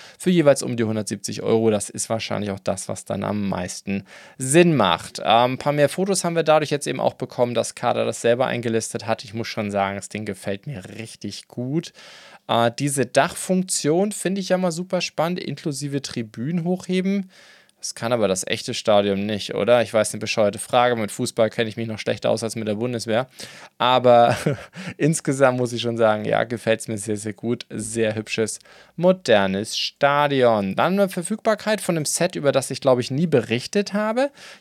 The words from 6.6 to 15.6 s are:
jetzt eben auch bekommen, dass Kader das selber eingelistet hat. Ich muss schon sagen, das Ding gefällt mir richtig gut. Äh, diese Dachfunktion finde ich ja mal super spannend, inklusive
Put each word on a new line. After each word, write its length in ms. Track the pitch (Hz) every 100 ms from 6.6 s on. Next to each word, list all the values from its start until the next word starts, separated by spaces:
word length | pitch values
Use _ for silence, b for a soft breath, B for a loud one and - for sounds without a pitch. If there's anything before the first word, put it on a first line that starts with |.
| 147
jetzt 160 | 147 143
eben 140 | 135
auch 140 | -
bekommen, 400 | - 127 - 120
dass 200 | 117 110
Kader 300 | - 123 117
das 160 | 113 117
selber 260 | 117 120 123
eingelistet 600 | 120 117 113 - 113 -
hat. 180 | 113
Ich 100 | -
muss 140 | 113 110
schon 240 | - 104
sagen, 240 | 101 98 98
das 120 | -
Ding 160 | 104
gefällt 440 | 107 95 - 101 -
mir 160 | 98 92 104
richtig 500 | 113 - 101 - -
gut. 440 | - 123 156 - - B B B B -
Äh, 220 | 113 117 -
diese 280 | 143 139 117
Dachfunktion 1080 | 131 165 - - 185 185 - 143 165 208
finde 280 | - 175 196
ich 100 | 185
ja 80 | 185
mal 140 | 185
super 280 | 160 180 180
spannend, 400 | - - 160 180
inklusive 640 | - 143